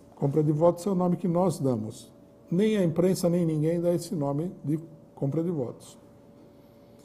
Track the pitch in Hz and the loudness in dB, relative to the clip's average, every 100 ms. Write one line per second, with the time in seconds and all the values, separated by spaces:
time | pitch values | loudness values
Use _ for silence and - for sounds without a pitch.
0 | - - 139 151 151 151 175 170 202 180 | -18 -4 0 2 2 4 4 2 -2 0
1 | 180 175 180 170 190 - 135 117 110 120 | 0 0 0 2 2 0 -2 -2 -4 -12
2 | - - - - - 170 220 208 175 156 | -18 -20 -20 -18 -4 0 2 2 0 2
3 | 185 185 175 175 165 156 156 170 175 170 | 2 2 2 2 0 0 0 0 0 0
4 | 165 180 139 143 175 - 139 156 - - | -2 -4 -2 -2 -4 -6 -4 -4 -6 -20
5 | - - 139 151 165 160 117 - - - | -18 -6 -2 -2 -2 -4 -6 -10 -18 -20
6 | - - - - - - - - - - | -20 -20 -20 -20 -20 -20 -20 -20 -20 -20